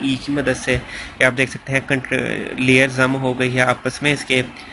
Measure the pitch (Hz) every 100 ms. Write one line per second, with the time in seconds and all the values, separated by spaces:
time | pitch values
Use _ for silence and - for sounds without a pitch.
0 | 135 127 - 143 135 127 - 127 - -
1 | - - 131 123 127 - - 135 - 139
2 | - 131 117 104 - - 127 131 135 127
3 | 127 135 131 123 127 127 127 123 127 -
4 | 143 139 - 131 123 - -